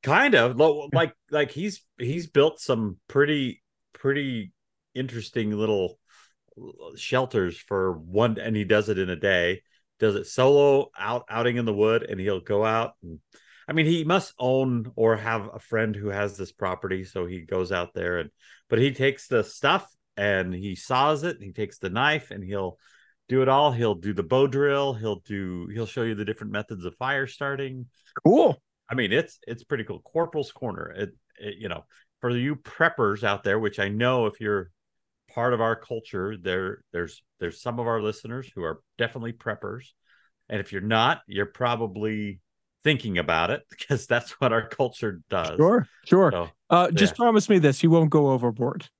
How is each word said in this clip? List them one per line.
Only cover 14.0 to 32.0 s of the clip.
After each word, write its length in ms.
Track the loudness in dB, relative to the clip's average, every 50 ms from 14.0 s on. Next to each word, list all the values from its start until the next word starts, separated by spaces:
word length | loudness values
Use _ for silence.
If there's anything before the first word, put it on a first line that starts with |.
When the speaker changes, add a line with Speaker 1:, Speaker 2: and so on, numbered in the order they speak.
| 0
Speaker 1:
must 300 | 0 0 0 0 -4 _ _
own 520 | 0 0 2 2 2 2 0 -2 -4 -6 -2
or 200 | 2 2 2 2
have 320 | 2 0 -2 -4 -4 -4 -8 -14
a 60 | -18
friend 340 | -10 -4 -2 -2 0 0 -2
who 140 | -4 -6 -6
has 280 | -2 -2 -4 -4 -4
this 160 | -8 -12 -12
property, 520 | _ _ -4 -4 -4 -4 -4 -6 -4 -6 -6
so 220 | -8 -8 -8 -6
he 140 | -6 -8 -12
goes 300 | -8 -4 -4 -4 -2 -2
out 220 | -2 -4 -4 -4 _
there 240 | -6 -4 -4 -4 -4
and, 120 | -6 -8 _ _ _ -20 -20 _ _ _
but 120 | 0 2
he 120 | 2 0
takes 360 | 0 0 0 0 0 -2 -8 -2
the 160 | 0 0 0
stuff 420 | -2 -8 -2 0 2 2 2 -2 -8 _ _ _ _ _
and 360 | -4 -2 0 0 0 -2 -4
he 220 | -6 -8 -8 -10 -10
saws 480 | -10 -6 -2 0 2 2 2 2 0
it, 140 | -4 -6 -8
and 80 | -8 -14
he 80 | -16
takes 260 | -8 -8 -8 -8 -8 -10
the 100 | -8 -6
knife 420 | -2 0 0 0 0 -2 -6 -10
and 100 | -16 -14
he'll 340 | -10 -8 -6 -6 -6 -6 -8 _ _ _ _ _ _ _ _ _ _ _
do 120 | 0 2
it 80 | 4 4
all. 220 | 4 4 4 4
He'll 240 | 2 2 0 0 0
do 180 | -2 -4 -4
the 100 | -4 -4 -2
bow 220 | 0 2 2 2 2
drill. 460 | 2 2 2 2 2 0 0 -2 -4
He'll 260 | -4 -4 -6 -6 -6
do, 480 | _ -10 -8 -8 -6 -6 -8 -8 -10 -10
he'll 140 | -8 -8 -8
show 160 | -8 -6 -4
you 120 | -4 -4 -4
the 80 | -4 -4
different 280 | -6 -6 -8 -8 -8
methods 320 | -8 -8 -8 _ -12 -10 -10
of 120 | -12 -10
fire 300 | _ -4 -4 -2 -4 -4 -6
starting. 580 | -8 -8 -8 -6 -6 -6 -8 -10 -10 -12 -16 -18 _ _ _ _ _ 4 _
Speaker 2:
Cool. 360 | 6 6 8 6 4 2 0 _ _ _ _ _ -8
Speaker 1:
I 40 | -4
mean, 180 | -2 0 2
it's, 260 | 2 0 0 -2 -12 _ -14
it's 160 | -14 -14 -14 -8
pretty 200 | _ -6 -6 -6
cool. 160 | -8 -12 -14
Corporal's 500 | _ _ _ -4 -4 -2 -4 -6 -6 -6
Corner. 380 | -10 -10 -8 -8 -8 -8 -10 -12
It, 200 | -6 -6 -8 -8 -8 _ _ _ _ -14
it, 160 | -14 -14 -12 -10
you 100 | -10 -10
know, 180 | -10 -10 -12 _ _ _